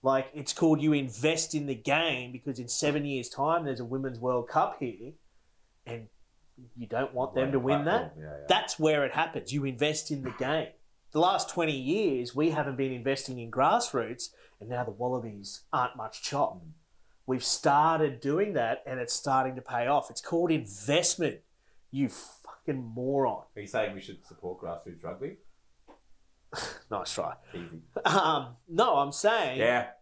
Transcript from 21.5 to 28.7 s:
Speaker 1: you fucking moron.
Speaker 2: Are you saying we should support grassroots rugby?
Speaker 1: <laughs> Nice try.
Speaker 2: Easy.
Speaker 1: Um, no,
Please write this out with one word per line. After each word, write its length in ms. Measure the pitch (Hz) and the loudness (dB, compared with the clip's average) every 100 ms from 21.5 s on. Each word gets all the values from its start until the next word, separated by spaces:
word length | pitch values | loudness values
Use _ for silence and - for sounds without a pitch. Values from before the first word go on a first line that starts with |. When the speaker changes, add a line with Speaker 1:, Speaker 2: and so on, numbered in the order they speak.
| _ _ - _ | _ _ -20 _
Speaker 1:
you 160 | 135 135 | -2 -2
fucking 760 | - - - - - - 135 | -2 -12 -16 -20 -12 -6 -4
moron. 640 | 120 113 127 139 127 104 - | -6 -4 0 2 2 0 -8
Speaker 2:
Are 60 | - | -14
you 60 | 101 | -4
saying 260 | 117 104 | 0 0
we 60 | 98 | -4
should 240 | 92 95 | -12 -16
support 360 | - 87 92 90 | -18 -10 -10 -8
grassroots 440 | 87 85 - 82 | -8 -10 -12 -12
rugby? 320 | 90 90 143 - | -10 -8 -10 -10
Speaker 1:
<laughs> 40 | - - _ _ - - _ - _ _ _ - - - - | -20 -20 _ _ -20 -20 _ -20 _ _ _ -10 -8 -10 -6
Nice 240 | 104 87 | -6 -4
try. 200 | - 80 - - | -4 -4 -6 -12
Speaker 2:
Easy. 260 | 92 85 82 - - | -12 -12 -14 -10 -2
Speaker 1:
Um, 520 | 175 180 156 151 127 - | 2 4 4 2 -2 -14
no, 280 | _ | _